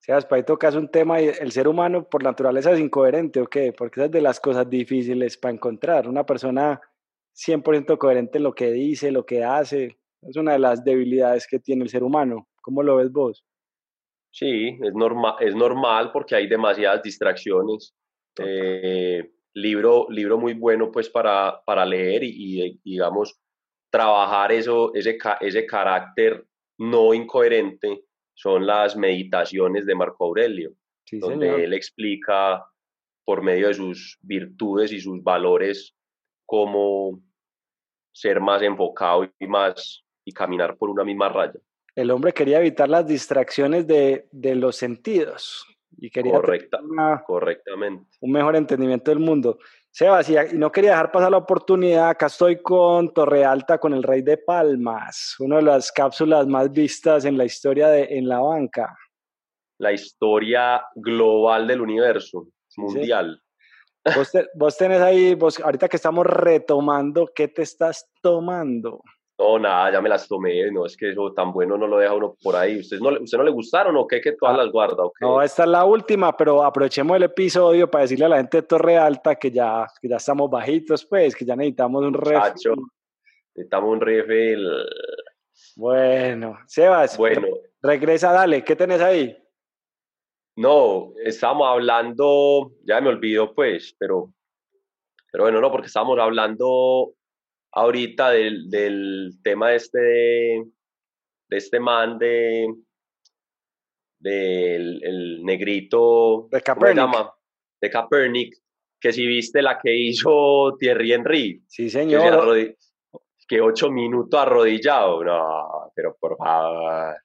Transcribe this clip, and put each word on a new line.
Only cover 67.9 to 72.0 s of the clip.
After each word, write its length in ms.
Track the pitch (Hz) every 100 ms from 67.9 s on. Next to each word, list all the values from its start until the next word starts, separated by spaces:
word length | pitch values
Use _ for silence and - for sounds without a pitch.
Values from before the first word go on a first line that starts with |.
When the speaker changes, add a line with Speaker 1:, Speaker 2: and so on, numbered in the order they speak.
| 156 - _
Speaker 1:
tomando? 800 | 185 170 170 180 151 120 113 110 - _ _ _
Speaker 2:
No, 160 | 104 110
nada, 360 | 107 92 92
ya 80 | 95
me 80 | 104
las 180 | 101 -
tomé, 420 | 98 92 87 98
no, 120 | 98
es 120 | 95 -
que 140 | 104
eso 220 | 98 101
tan 200 | 98 92
bueno 260 | 92 90 101
no 80 | 107
lo 120 |
deja 140 | 104